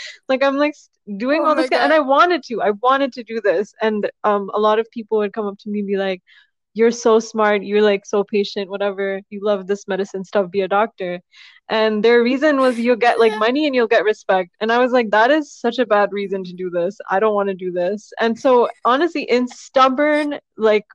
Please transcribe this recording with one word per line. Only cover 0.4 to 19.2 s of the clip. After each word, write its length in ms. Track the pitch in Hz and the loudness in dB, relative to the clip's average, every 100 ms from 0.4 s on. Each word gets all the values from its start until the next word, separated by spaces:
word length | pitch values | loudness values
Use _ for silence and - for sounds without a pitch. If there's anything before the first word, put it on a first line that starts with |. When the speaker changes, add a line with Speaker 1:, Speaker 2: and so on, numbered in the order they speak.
Speaker 1:
I'm, 140 | 277 277 | 0 0
like, 160 | 294 302 | -2 -4
s-, 140 | _ _ - 196 | _ _ -14 -6
doing 240 | 247 311 | -2 0
Speaker 2:
Oh 40 | 311 | 0
Speaker 1:
all 100 | 302 | 0
Speaker 2:
my 60 | |
Speaker 1:
this, 80 | 254 | 0
ki-, 80 | 330 | 0
and 140 | 285 | 2
Speaker 2:
God. 20 | 311 | 2
Speaker 1:
I 40 | |
wanted 440 | 262 277 349 330 - | 2 4 4 2 -4
to, 120 | 208 | -4
I 100 | 185 | -2
wanted 420 | 208 247 269 277 | 0 0 2 0
to 100 | 254 | -6
do 180 | 220 226 | -10 -2
this. 320 | 208 170 208 _ | 0 0 -2 _
And, 300 | 220 214 208 - | -2 -2 -4 -4
um, 280 | 214 202 196 | -2 -2 -2
a 60 | 208 | 0
lot 200 | 214 214 | 2 0
of 120 | 220 | -2
people 260 | 233 214 220 | -10 -4 -4
would 140 | 208 | -2
come 140 | 226 208 | -6 -8
up 100 | 196 | -10
to 100 | 208 | -8
me 100 | 208 | -8
and 80 | 196 | -4
be 100 | 196 | -4
like, 240 | 196 185 _ _ _ _ _ 202 | -4 -6 _ _ _ _ _ 0
"You're 160 | 226 | 0
so 280 | 233 233 220 | 2 2 2
smart. 440 | 226 220 208 208 | 2 -2 0 0
You're, 180 | 190 208 | 0 2
like, 240 | 214 202 - | 2 0 -2
so 180 | 208 | -4
patient, 460 | 196 208 202 208 190 | -2 -2 -4 -6 -8
whatever. 520 | 196 202 190 196 196 202 | -6 -6 -4 -6 -6 -10
You 100 | 202 | -6
love 220 | 208 202 185 | -2 -2 -4
this 220 | 202 - | -8 -4
medicine 360 | 185 196 190 190 | -6 -6 -8 -4
stuff. 260 | 208 180 | -2 -2
Be 100 | 196 | -2
a 60 | 185 | 0
doctor." 520 | 202 220 - 180 180 _ - - _ - | 0 0 -4 -8 -8 _ -20 -20 _ -6
And 340 | 220 220 214 | 0 0 2
their 180 | 226 240 | 4 4
reason 360 | 240 262 311 277 | 4 2 2 2
was, 180 | 254 233 | 2 0
"You'll 200 | 240 233 240 | 0 2 2
get, 120 | - | 4
like, 120 | 226 | 2
Speaker 2:
Yeah. 80 | 214 | 2
Speaker 1:
money 260 | 220 269 302 | 0 0 0
and 80 | 254 | 0
you'll 120 | 226 | 2
get 160 | 226 | 2
respect." 480 | 208 214 - 190 180 _ | 2 -2 -2 -2 -2 _
And 120 | 220 | -2
I 80 | 240 | 0
was 120 | 247 | 2
like, 200 | 254 220 | 0 2
"That 200 | 208 240 | 2 4
is 200 | 311 285 | 2 -2
such 280 | - 240 240 | -6 -4 -2
a 60 | 226 | 0
bad 240 | 208 196 | 2 0
reason 320 | 202 196 196 | -2 -6 -6
to 100 | 180 | -8
do 160 | 180 185 | -10 -6
this. 280 | 175 175 202 - | -4 -4 -6 -4
I 100 | 190 | 0
don't 120 | 220 | 0
wanna 200 | 202 202 | 0 -4
do 180 | 185 185 | -6 -6
this." 400 | 175 175 208 - - | -4 -4 -6 -12 -4
And 180 | 226 226 | -4 0
so, 300 | 269 247 220 - | 2 2 2 -2
honestly, 400 | 226 262 330 311 | -2 0 0 -4